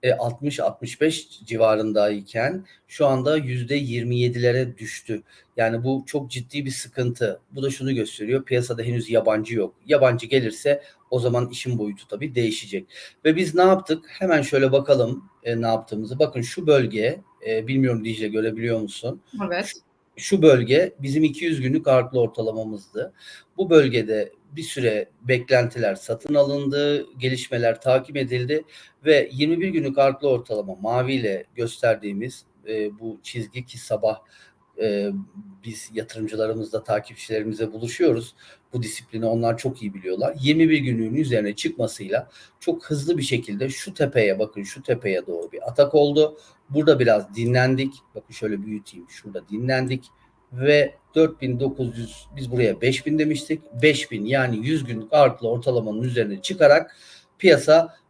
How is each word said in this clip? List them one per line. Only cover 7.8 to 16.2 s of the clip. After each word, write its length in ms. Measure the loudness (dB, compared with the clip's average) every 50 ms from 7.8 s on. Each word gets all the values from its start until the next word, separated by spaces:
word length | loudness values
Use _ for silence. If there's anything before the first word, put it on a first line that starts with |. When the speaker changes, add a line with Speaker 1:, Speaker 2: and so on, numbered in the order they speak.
| -4 -2 -2
Speaker 1:
gösteriyor, 500 | -2 -2 -4 -6 -10 -4 -2 -2 -2 0
piyasada 380 | 0 -2 -2 0 -2 -6 -6
henüz 280 | -4 -4 -4 -4 -4 0
yabancı 440 | 0 2 2 2 0 0 -2 -4 -2
yok. 200 | -4 -4 -4 _ _ _
Yabancı 400 | 2 4 4 6 4 4 0 -2
gelirse 560 | 0 0 0 0 0 -6 -4 0 0 0 0 -2 -16 _ _ _ _
o 100 | -4 0
zaman 280 | 0 0 0 0 -2 -2
işin 300 | -6 -8 -6 -4 -4 -2
boyutu 300 | -4 -6 -6 -10 -12 _
tabii 260 | -10 -8 -8 -6 -2
değişecek. 520 | -2 0 0 -2 -4 -8 -8 -8 -8 -10 _ -20 -20 -20 -20 _ _ _
Ve 120 | 2 2
biz 180 | 2 0 0 2
ne 80 | 4
yaptık? 420 | 6 6 6 4 2 -4 -4 -4 -4 -18
Hemen 340 | -8 -4 0 2 2 2
şöyle 300 | 2 2 2 2 4 4
bakalım, 520 | 4 2 4 4 4 4 4 0 -2 -8 -10 -20 _ _
e, 180 | _ -4 -2 -2
ne 60 | 0
yaptığımızı. 520 | 0 0 -2 -2 -6 -8 -8 -8 -8 0
Bakın 240 | 2